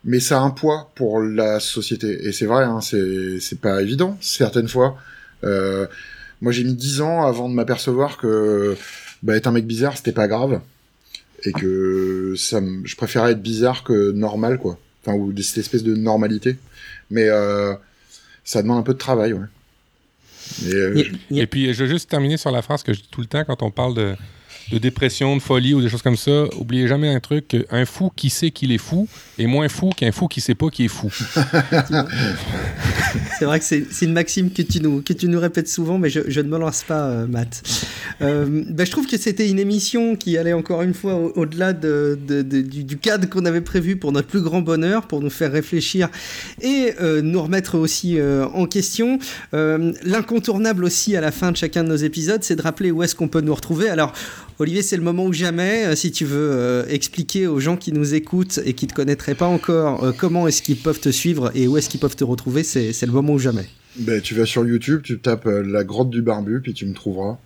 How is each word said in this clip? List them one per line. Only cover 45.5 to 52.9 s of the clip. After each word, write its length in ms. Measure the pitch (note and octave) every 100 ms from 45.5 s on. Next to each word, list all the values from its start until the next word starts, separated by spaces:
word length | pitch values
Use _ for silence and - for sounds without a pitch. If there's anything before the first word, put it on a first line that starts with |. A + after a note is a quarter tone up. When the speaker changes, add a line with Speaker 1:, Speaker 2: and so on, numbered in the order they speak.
Speaker 2:
réfléchir 560 | D3 D3+ E3+ - F#3 F3 - - - - -
et, 320 | B3+ C#4 B3 -
euh, 220 | E3+ D#3
nous 180 | D3+ F3+
remettre 380 | D3+ F#3+ F#3 E3
aussi, 400 | D#3+ - F3+ E3
euh, 260 | C#3+ C#3 C3
en 200 | F#3+ F3
question. 520 | G3+ F#3+ - A#3 C4 - - -
Euh, 380 | D3+ D#3 D#3 E3 -
l'incontournable 800 | F3 A3 A3 A#3 - G3 A3 F#3+
aussi 320 | F3+ - - F#3+
à 40 |
la 100 | D#3
fin 200 | - F3+
de 40 | E3+
chacun 280 | D#3+ E3+
de 40 | E3
nos 80 | D3+
épisodes, 460 | D3+ D#3+ D#3 G#3+
c'est 140 | - D#3+
de 60 |
rappeler 280 | E3 D#3 F#3+